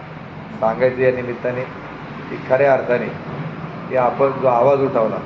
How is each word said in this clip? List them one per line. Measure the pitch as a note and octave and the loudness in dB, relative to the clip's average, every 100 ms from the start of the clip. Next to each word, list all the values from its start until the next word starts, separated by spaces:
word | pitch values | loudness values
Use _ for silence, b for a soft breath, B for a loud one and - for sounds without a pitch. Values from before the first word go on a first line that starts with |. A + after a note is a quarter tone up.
| - - - - - - | -12 -14 -14 -14 -14 -2
सांगायचं | A2 A2+ B2+ B2 | -2 2 2 4
या | C3 | 2
निमित्ताने | B2 A#2+ A2+ B2 B2 C3+ - - - - - - | 2 -4 -4 -4 -4 -8 -12 -14 -14 -14 -12 -10
की | - - | -10 0
खऱ्या | C3 C#3 | 4 6
अर्थाने | C3 A#2+ A#2+ G#2+ - - - - - - - - | 4 2 0 0 -8 -10 -8 -8 -10 -10 -10 -2
की | B2+ | 2
आपण | A#2+ - C#3 C3 | 2 2 2 2
जो | C3 | 2
आवाज | A#2 C3 C#3 | 6 6 4
उठवला | C3+ B2 A2 F#2+ | 4 2 0 -2